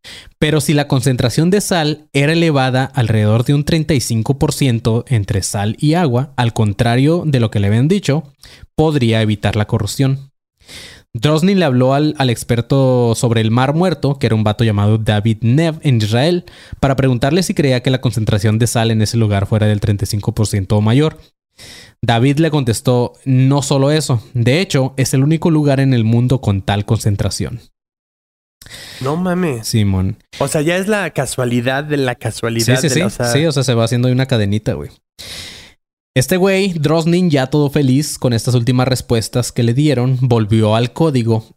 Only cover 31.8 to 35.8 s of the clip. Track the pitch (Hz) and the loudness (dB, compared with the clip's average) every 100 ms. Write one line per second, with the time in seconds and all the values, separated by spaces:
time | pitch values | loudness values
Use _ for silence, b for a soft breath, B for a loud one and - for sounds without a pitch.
31.8 | 151 143 131 123 117 - 117 113 113 131 | -2 -2 -2 -4 -8 -6 -4 -2 0 0
32.8 | 156 127 196 - 120 123 160 139 131 117 | 0 0 -2 -2 -2 0 0 0 0 0
33.8 | 113 123 127 127 131 117 101 107 - 73 | 0 0 0 0 0 0 0 -2 -4 -6
34.8 | 73 - _ - B B B B B B | -10 -16 _ -20 B B B B B B